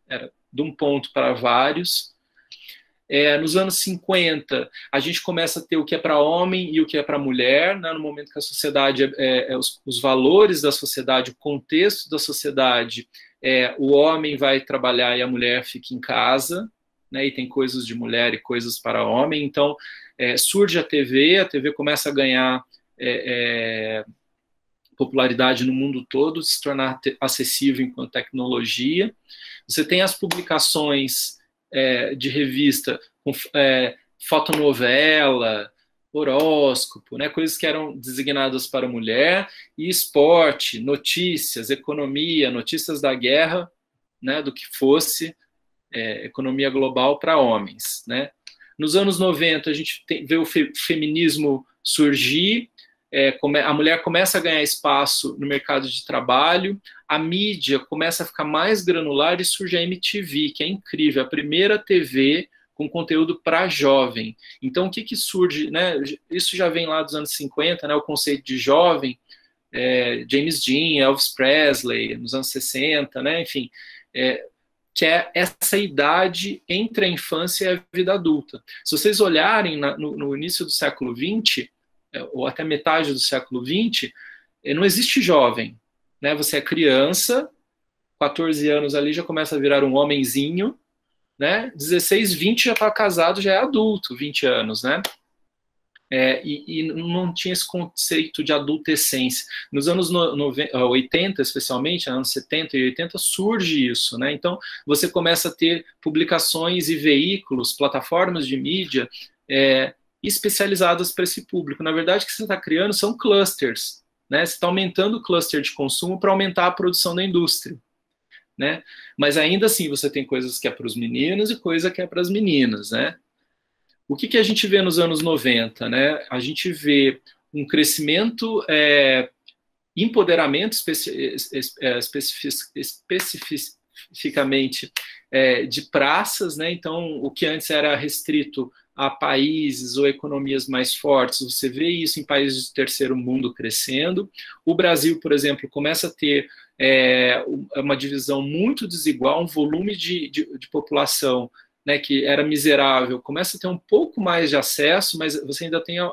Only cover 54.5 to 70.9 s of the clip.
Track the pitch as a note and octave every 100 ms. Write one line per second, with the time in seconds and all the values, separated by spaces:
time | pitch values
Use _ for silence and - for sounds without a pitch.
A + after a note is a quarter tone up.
54.5 | D#3 D3 - D3 C#3 C#3 - C3+ C#3 C#3
55.5 | C#3 - C#3 C3+ - - B2 B2 B2+ D#3
56.5 | F3+ F#3 G3+ - - - D3+ D#3+ F3+ G#3+
57.5 | F#3 C3+ C#3 - D3+ D#3+ E3+ - - D3+
58.5 | D3+ F#3 G#3+ F3+ E3+ D3+ C#3 D#3 F3+ F#3
59.5 | - F#3+ F3 F3 F3+ - G#3 F3 C#3 D3+
60.5 | - D#3 G3 - - D3+ C#3 C3 D3+ D3
61.5 | D#3+ G3+ G#3 - F#3 C#3 C3 C3+ D#3 F3
62.5 | _ _ - D3+ E3+ E3 D#3 D#3+ - -
63.5 | E3 F#3 C3+ C#3 C3+ B2+ A2+ A2 - -
64.5 | - C3 D3+ F#3+ F#3 A3 A#3 - F#3+ F3+
65.5 | D3 D3+ D#3+ F3+ D3+ C#3 D3 _ F3 -
66.5 | F#3 F3 E3 E3 D#3 D3 D3+ D3 - C#3+
67.5 | - D#3+ E3+ D3 D3+ D3+ D3 - C#3 -
68.5 | C3 B2 C#3+ F3 D#3+ C3+ A#2+ _ - _
69.5 | _ _ - B2+ B2+ B2 A#2 A#2+ C#3 D#3
70.5 | D3+ B2+ C#3 E3